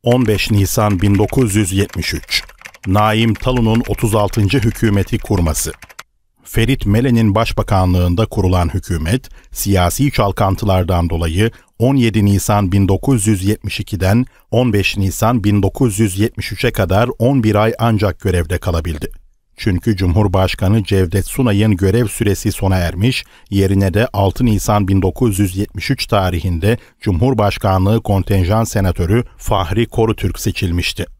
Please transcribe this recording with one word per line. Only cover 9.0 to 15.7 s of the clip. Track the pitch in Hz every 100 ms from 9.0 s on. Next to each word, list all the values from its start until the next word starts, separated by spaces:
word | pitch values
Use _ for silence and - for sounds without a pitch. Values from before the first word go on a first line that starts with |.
| 80 123 - - -
siyasi | - - 98 90 - 139
çalkantılardan | - 101 - 98 95 104 92 87 90 85
dolayı | 82 85 82 113 - _ _
on | 120 139
yedi | 113 107
Nisan | 101 98 - 104 98
bin | 98 95
dokuz | 95 - 131 101
yüz | 101
yetmiş | 95 110 101 -
ikiden | 101 95 92 113 127 _ _
on | 113 127
beş | 101 92 101
Nisan | 95 - 110 123
bin | 101 101
dokuz | 98